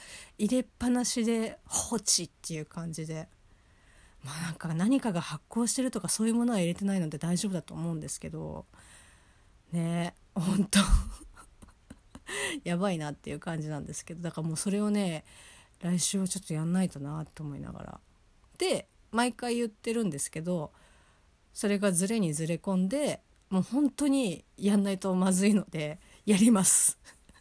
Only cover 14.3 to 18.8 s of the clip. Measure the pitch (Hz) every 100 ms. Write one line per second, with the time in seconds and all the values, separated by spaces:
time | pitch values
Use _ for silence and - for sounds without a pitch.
14.3 | 165 160 156 208 202 208 208 185 156 -
15.3 | - - - - - 175 180 - 196 185
16.3 | - - 156 165 185 180 143 139 156 156
17.3 | - 147 143 - - - - _ _ _
18.3 | _ _ - 370 202